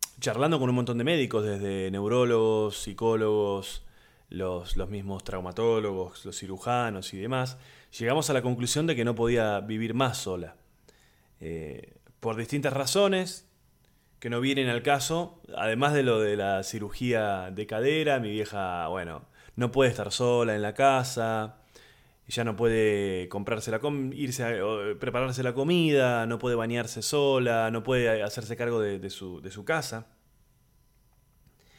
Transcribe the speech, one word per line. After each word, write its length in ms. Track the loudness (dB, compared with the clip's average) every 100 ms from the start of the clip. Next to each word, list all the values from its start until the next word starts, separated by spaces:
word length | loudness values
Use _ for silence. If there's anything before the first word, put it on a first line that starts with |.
| -12 -6
charlando 400 | -2 2 2 2
con 100 | 2
un 60 | 2
montón 220 | 2 0
de 60 |
médicos, 400 | 2 2 2 0 0
desde 460 | -2 -2 -2 -2
neurólogos, 840 | 0 2 2 4 4 4 4 0 -2
psicólogos, 1080 | -10 -2 2 2 4 4 2 0 -4 -10 -14 -20 -20 _ -14
los, 480 | -6 -4 -4 -2 -2
los 120 | 0
mismos 340 | -6 -6 -8
traumatólogos, 1040 | -6 -6 -6 0 2 2 0 -2 -6 -8 -12
los 140 | -10
cirujanos 720 | -10 -8 -2 -2 -2 -4 -8
y 40 | -8
demás, 380 | -4 -2 -4 -6 -18 -20 -18 -6
llegamos 320 | -2 0 2
a 40 |
la 80 | 0
conclusión 460 | 0 -2 0 0 0
de 80 | 0
que 100 | 0
no 100 | 2
podía 440 | 2 4 2 0
vivir 320 | -2 -4 -2
más 240 | 0 0 0
sola. 380 | -4 -6 -6 -14 _ _ _ -20 _ _ _ -16
Eh, 560 | -10 -8 -10 -12 -16 -20 _ -8
por 160 | -6 -4
distintas 340 | -4 -2 -2
razones, 800 | -2 0 2 4 2 -2 -8 -18 _ _ _ _ _ _ -12
que 100 | -6
no 100 | -2
vienen 300 | 0 2 2
al 140 | 0
caso, 580 | 2 2 2 -2 -4 -10 -12 -4
además 360 | 0 2 4
de 100 | 4
lo 160 | 4 4
de 180 | 4 2
la 260 | 2 0
cirugía 840 | -2 -6 -8 -4 0 2 2 -2 -4
de 140 | -8 -4
cadera, 540 | 0 0 2 2 2
mi 100 | 0
vieja, 580 | -4 -4 -4 -4 -2 -4
bueno, 360 | -4 -6 -8 -14 -20 -14 -4
no 160 | 0
puede 180 | 4 4
estar 220 | 4 -2
sola 440 | 0 2 2 2 0
en 60 |
la 140 | -2 4
casa, 880 | 4 4 2 -2 -2 -2 -4 -10 _ -20 -20 -20 _ _ -8
ya 160 | -4
no 120 | -2 2
puede 720 | 2 4 4 4 2 -2 -4
comprarse 420 | -4 -4 -4 -2
la 80 | -2
com-, 340 | -2 -2 -4
irse 300 | -4 -4 -2
a, 220 | -2 -2 -2
o, 340 | -2 -4 -4
prepararse 420 | -2 -2 -2 -2
la 100 | -2 0
comida, 720 | 2 4 6 6 4 2 0
no 100 | -2
puede 180 | 0 0
bañarse 460 | 0 -2 -4 -6
sola, 680 | -2 2 4 4 4 2 2
no 120 | 0
puede 380 | 0 2 4 2
hacerse 340 | 0 -4 -8 -4
cargo 240 | 0 0
de, 200 | 0 -2
de 100 | -6
su, 320 | -10 -10 -12
de 100 | -12
su 140 | -10 -2
casa. 420 | -2 -2 -8 -14 _ _ _ _ _ _ _ _ _ _ _ _ _ _ _ _